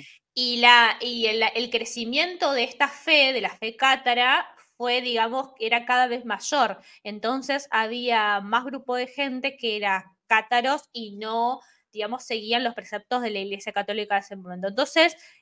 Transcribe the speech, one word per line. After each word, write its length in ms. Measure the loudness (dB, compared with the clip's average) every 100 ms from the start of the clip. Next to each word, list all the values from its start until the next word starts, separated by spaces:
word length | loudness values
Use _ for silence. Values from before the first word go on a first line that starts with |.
| -14 -20 _
Y 240 | -8 -4 4
la, 400 | 8 10 8 2
y 280 | -4 -2 0
el, 160 | 2 0
el 160 | -2 -2
crecimiento 840 | -4 -4 -8 -4 0 -2 0 0
de 100 | 0
esta 240 | -2 0 -2
fe, 460 | -2 2 4 4
de 80 | 2
la 80 | -2
fe 240 | -4 -10 0
cátara, 720 | 2 4 2 2 4 2 0 -10 _ -6
fue, 260 | -2 -2
digamos, 500 | 0 0 0 -2 -6 -6
era 260 | -2 -2 2
cada 220 | 2 2
vez 180 | 0 -6
mayor. 540 | -8 -2 2 2 0 -16 -18
Entonces, 640 | -12 -6 -4 -4 -4 -6 -2
había 720 | -2 -2 -4 0 2 2 0
más 240 | 0 -2 -2
grupo 300 | -8 -4 -4
de 100 | -4
gente 520 | -4 -4 -4 -6 -4
que 200 | -6 -2
era 380 | -2 -2 -4 _ 0
cátaros 640 | 2 2 0 2 -2 -4
y 260 | -14 -12 -10
no, 420 | -6 -2 -2 -4 -10 _ _
digamos, 300 | -8 -6 -6
seguían 400 | -6 -6 -2 -2
los 100 | -2
preceptos 480 | -6 -10 -10 -4 -4
de 80 | -2
la 100 | -4
Iglesia 320 | -6 -8 -8
Católica 440 | -6 -4 -4 -2 -2
de 60 |
ese 140 | -2 -12
momento. 320 | -12 -8 -4
Entonces, 480 | -2 0 4 2 2 -18 _